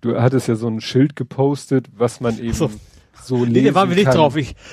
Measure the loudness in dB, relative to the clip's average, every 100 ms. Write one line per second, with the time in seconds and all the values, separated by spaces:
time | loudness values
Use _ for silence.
0 | -6 0 2 2 0 -2 -4 -6 -2 0
1 | 0 -2 -10 -2 -2 -2 -4 -4 -4 -4
2 | -4 -2 -4 -4 -6 -4 -4 -6 -18 -20
3 | _ _ -6 -2 2 4 4 4 2 2
4 | 4 4 2 0 -6 -10 -14